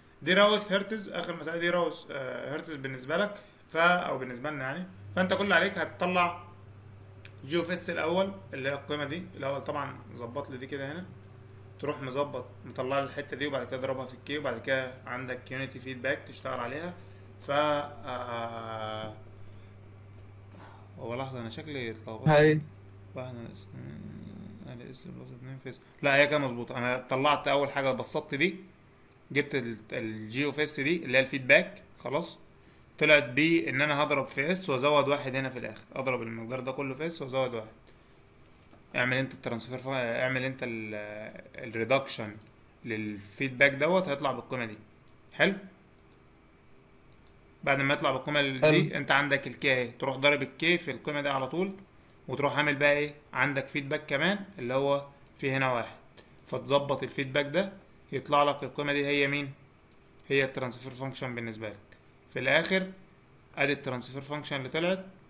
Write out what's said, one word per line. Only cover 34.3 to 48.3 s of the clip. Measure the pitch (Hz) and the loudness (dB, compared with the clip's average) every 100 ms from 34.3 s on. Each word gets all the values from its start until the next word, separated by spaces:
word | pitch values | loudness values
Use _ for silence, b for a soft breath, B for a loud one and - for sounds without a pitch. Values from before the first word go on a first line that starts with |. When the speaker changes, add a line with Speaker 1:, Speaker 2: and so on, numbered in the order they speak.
| - 147 | -2 0
Speaker 1:
اس | 185 - | 0 0
وازود | 131 143 147 131 | 2 6 6 6
واحد | 143 135 127 | 2 0 -2
هنا | 135 | -2
في | 120 | -4
الاخر، | 113 107 - - | -8 -10 -10 -4
اضرب | 131 123 | -2 -2
المقدار | 113 113 113 131 | -4 -8 -6 -6
ده | 127 | -4
كله | 131 139 | -4 -4
في | 131 160 | -4 -6
اس | 165 | -6
وازود | 135 135 127 | -4 0 0
واحد. | 113 110 - - b b b b - - - - - - 131 | -2 -8 -14 -20 b b b b -20 -20 -20 -20 -20 -8 0
اعمل | 127 127 | 2 2
انت | 131 | 0
الترانسفير | - 127 117 120 127 | -6 -6 -6 -6 -8
فا-، | 131 | -4
اعمل | 135 120 120 127 131 | -2 -2 0 0 0
انت | 131 131 | -2 -4
ال-، | 123 113 107 107 104 107 107 - - - 131 | -6 -6 -6 -8 -8 -10 -12 -14 -16 -14 -8
الريدكشن | 113 113 135 139 - 107 107 - - - - | -2 2 2 2 -6 -8 -10 -18 -20 -20 -14
للفيدباك | 117 110 107 101 101 - 135 123 139 | -6 -4 -4 -6 -10 -6 -4 6 6
دوت، | 135 151 185 175 | 6 4 4 2
هيطلع | 139 143 | 0 0
بالقيمه | 120 - 127 113 | -2 -4 -6 -6
دي. | 107 - - - - - | -8 -18 -20 -20 -20 -12
حلو؟ | - 170 196 - - - - - - - - - - - - - - - - - - - - | 2 2 2 -8 -20 -20 -20 -20 -20 -20 -20 -20 -20 -20 -20 -20 -20 -20 -20 -20 -20 -20 -4
بعد | 139 139 | 2 4
ما | 139 | 4
يطلع | 143 147 | 2 2
بالقيمه | 131 151 | 0 0